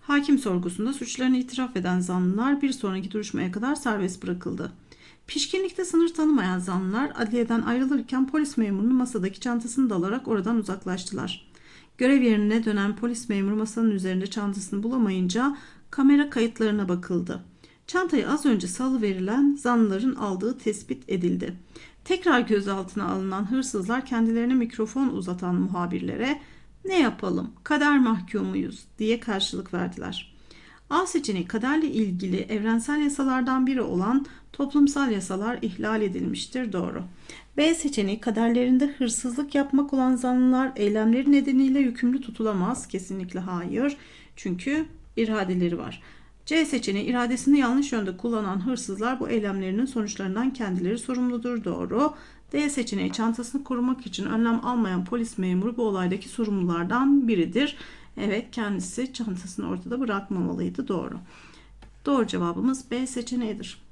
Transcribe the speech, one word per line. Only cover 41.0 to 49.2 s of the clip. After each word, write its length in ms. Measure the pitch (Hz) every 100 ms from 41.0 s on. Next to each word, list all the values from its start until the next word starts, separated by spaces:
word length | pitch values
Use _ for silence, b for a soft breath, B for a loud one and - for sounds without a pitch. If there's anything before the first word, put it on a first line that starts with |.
| 220 233 269
nedeniyle 480 | 285 277 262 269 269
yükümlü 400 | 262 233 240 262
tutulamaz. 680 | - - 220 202 185 254 -
Kesinlikle 520 | 208 185 190 180 185
hayır. 560 | 180 175 175 185 277 285 B B B -
Çünkü 500 | 196 180 269 302 320 - - -
iradeleri 640 | 226 214 190 185 175 170
var. 240 | - 180 B B B - -
C 180 | 311
seçeneği 420 | 311 269 214 196 -
iradesini 520 | 247 240 247 262 285
yanlış 340 | 247 254 285
yönde 240 | 233 190 180
kullanan 500 | 240 226 208 190 202
hırsızlar 540 | 247 - 196 226 254